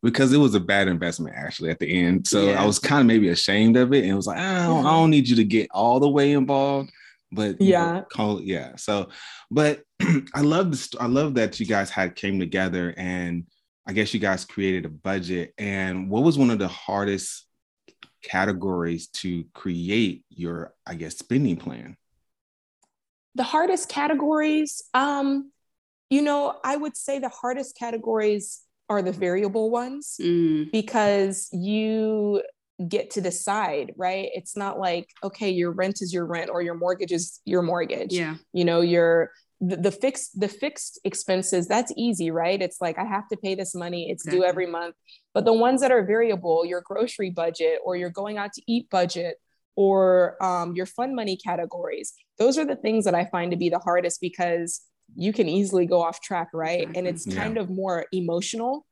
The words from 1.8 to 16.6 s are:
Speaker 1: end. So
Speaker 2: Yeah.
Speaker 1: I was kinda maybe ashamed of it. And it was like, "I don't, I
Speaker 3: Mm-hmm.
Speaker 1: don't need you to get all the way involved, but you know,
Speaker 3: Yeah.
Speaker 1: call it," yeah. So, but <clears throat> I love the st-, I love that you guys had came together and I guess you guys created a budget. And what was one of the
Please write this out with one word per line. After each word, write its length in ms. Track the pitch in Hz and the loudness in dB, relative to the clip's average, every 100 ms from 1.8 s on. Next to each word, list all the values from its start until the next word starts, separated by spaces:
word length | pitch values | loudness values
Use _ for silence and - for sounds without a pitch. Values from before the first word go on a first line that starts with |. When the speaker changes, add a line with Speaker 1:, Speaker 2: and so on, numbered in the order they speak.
| 73 | -2
Speaker 1:
end. 400 | 87 87 92 92 | 2 4 2 2
So 200 | 107 101 | 2 4
Speaker 2:
Yeah. 120 | 98 | 4
Speaker 1:
I 20 | 104 | 2
was 140 | 104 | 2
kinda 240 | - 143 | 2 6
maybe 240 | 123 113 101 | 6 6 4
ashamed 480 | 85 - 101 110 117 | 2 2 4 6 6
of 160 | 127 | 6
it. 100 | 139 | 4
And 80 | 95 | 4
it 20 | 98 | 0
was 120 | 95 | -2
like, 100 | 92 | -4
"I 280 | 185 185 170 | -2 0 2
don't, 120 | 160 | 2
I 20 | |
Speaker 3:
Mm-hmm. 80 | 139 | 4
Speaker 1:
don't 220 | 160 160 | 6 6
need 180 | 151 123 | 6 6
you 80 | 117 | 4
to 80 | |
get 240 | 107 107 - | 4 4 0
all 280 | 95 113 127 | 2 4 4
the 80 | 143 | 4
way 240 | 143 139 | 4 4
involved, 580 | 143 135 139 139 139 139 - - _ _ | 4 4 2 2 0 -4 -14 -20 _ _
but 260 | - 107 185 | -4 -2 4
you 140 | 190 | 6
know, 220 | 180 170 175 | 6 4 -2
Speaker 3:
Yeah. 60 | - | -6
Speaker 1:
call 280 | - 107 - | -4 -2 -2
it," 80 | 98 | -2
yeah. 320 | 87 64 65 | -4 -6 -12
So, 320 | - 104 95 - - - - | -4 -2 -4 -10 -18 -20 -4
but 320 | 127 151 143 - _ | 2 2 2 -8 _
<clears throat> 340 | 190 156 - | 2 2 0
I 60 | - | 0
love 320 | 147 160 190 | 2 2 2
the 60 | 139 | -2
st-, 240 | - - | -6 -4
I 60 | 120 | 0
love 260 | 131 151 | 2 2
that 260 | 127 110 - | 2 0 -2
you 60 | 110 | 0
guys 240 | 104 98 | 0 0
had 260 | - 90 - | -2 -2 -2
came 240 | 98 98 | -4 -2
together 540 | 87 95 95 90 87 - | -2 -2 -2 -2 -4 -6
and 480 | 90 90 87 85 85 _ _ _ - | -6 -4 -4 -4 -8 _ _ _ -6
I 60 | |
guess 220 | 101 104 | -2 -2
you 80 | 110 | 0
guys 240 | 101 92 - | 0 -2 -4
created 400 | - 98 92 80 | -4 0 0 -4
a 40 | |
budget. 640 | 76 95 98 87 92 85 - | -10 -4 -4 -2 -4 -6 -8
And 520 | 104 98 95 92 95 | -6 -4 -4 -4 -2
what 140 | 104 | 2
was 140 | 151 143 | 2 4
one 120 | 127 | 4
of 100 | |
the 100 | 110 | 4